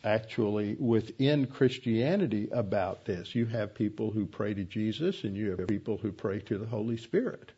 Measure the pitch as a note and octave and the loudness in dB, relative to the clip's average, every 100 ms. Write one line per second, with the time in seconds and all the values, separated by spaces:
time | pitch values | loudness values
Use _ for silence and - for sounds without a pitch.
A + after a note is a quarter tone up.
0 | G#2+ A2 A2+ - G#2+ G#2 G#2 A2 B2+ A2+ | 0 2 0 0 2 2 0 0 4 4
1 | A2 - C3+ D3 C3 - C3 B2+ A#2+ A2 | 2 0 4 4 2 4 2 4 0 2
2 | C3 G3+ D#3+ G#2 G#2+ B2 F#2+ G#2 F#2 - | 4 2 2 0 -2 -2 0 0 0 -2
3 | - F2+ F2+ A#2+ A#2 A#2 G#2 - G#2+ G#2+ | -4 -4 -2 -2 0 0 -4 -2 -2 0
4 | A2 G#2+ G2 - G#2+ G2+ F2+ A2 G#2+ G#2+ | -2 -2 -2 -2 -4 -2 -4 -2 -2 0
5 | E3+ F#3+ G#2+ G2 G#2+ F#2 F#2 G2+ - G2+ | -2 -2 -4 -2 -2 -2 0 -2 -2 -4
6 | G#2+ F2+ G#2+ G2+ - G2+ A2 A2+ A2+ A2+ | -4 -4 -4 -4 -2 -4 -2 -4 -2 -4
7 | - F#3+ B3 - - | 0 0 0 -4 -14